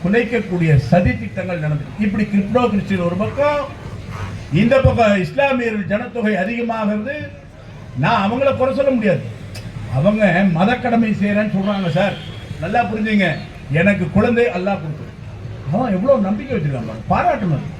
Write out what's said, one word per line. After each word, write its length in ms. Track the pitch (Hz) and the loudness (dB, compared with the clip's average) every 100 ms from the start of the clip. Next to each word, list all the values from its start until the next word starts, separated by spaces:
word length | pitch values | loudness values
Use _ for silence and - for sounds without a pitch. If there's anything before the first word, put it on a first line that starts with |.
குலைக்கக்கூடிய 720 | 170 226 240 233 202 175 160 143 | 4 2 2 -2 -2 0 4 4
சதி 440 | - 175 240 247 | 6 4 4 0
திட்டங்கள் 400 | 214 - 180 175 | -4 -6 -6 -4
நடந்தது. 300 | 151 147 - - | -2 -2 -4 -2
இப்படி 240 | 208 208 | -2 0
கிரிப்டோ 460 | 208 202 196 240 247 | 0 0 2 2 2
கிறிஸ்டியன் 340 | 202 - 190 | 0 -2 -2
ஒரு 120 | 170 175 | 0 0
பக்கம், 500 | 220 262 294 294 262 - - - - - - - - | -2 0 0 0 -4 -10 -14 -12 -12 -10 -10 -10 -2
இந்த 260 | 151 226 262 | 2 4 6
பக்கம் 420 | 262 214 220 196 | 4 4 4 4
இஸ்லாமியர்கள் 720 | 160 262 277 254 233 214 170 | 0 0 2 2 -2 -4 -2
ஜனத்தொகை 420 | 202 254 240 214 196 | -4 -4 -4 -2 0
அதிகமாகிறது. 800 | 180 240 226 226 208 214 233 302 294 - - - - - - 123 | -2 -4 -4 -2 -2 -2 -4 -8 -10 -14 -20 -20 -18 -18 -12 -2
நான் 340 | 165 185 202 | 0 2 2
அவங்கள 240 | 247 277 208 | 2 0 2
குறை 200 | 254 262 | 0 2
சொல்ல 160 | 277 | 2
முடியாது. 300 | 254 208 147 - - - - - - - 131 | 2 2 0 -2 -12 -12 -12 -12 -10 -4 2
அவங்க 500 | 175 214 208 170 196 | 2 4 4 4 2
மத 240 | 160 202 247 | 4 2 2
கடமை 360 | 247 226 214 | 0 2 2
செய்யறேன்னு 440 | 196 202 202 214 190 | 0 0 0 0 0
சொல்றாங்க 320 | 196 196 180 | 0 0 0
சார். 240 | 170 196 - - - - - | 2 0 -2 -10 -12 -12 -8
நல்லா 220 | 160 233 | -2 0
புரிஞ்சுங்க, 440 | 240 220 214 208 180 139 - - - | 0 -2 2 2 2 0 -8 -14 -2
எனக்கு 400 | 147 190 190 170 | 2 4 2 2
குழந்தை 340 | 185 240 233 240 | 2 4 4 2
அல்லாஹ் 360 | 180 190 202 | 0 -2 -2
கொடுத்தது. 300 | 151 147 - - - - - - 135 | -4 -10 -12 -14 -14 -12 -12 -10 -4
அவன் 220 | 180 247 | -2 0
எவ்வளவு 280 | 185 247 262 | 0 4 4
நம்பிக்கை 360 | 190 208 247 220 | 2 -2 -2 -2
வச்சிருக்கான் 320 | 147 127 110 - - | -2 -4 -6 -8 -2
பாரு, 200 | 196 349 | 2 2
பாராட்டணும். 400 | 277 190 131 123 - | 2 0 -2 -4 -10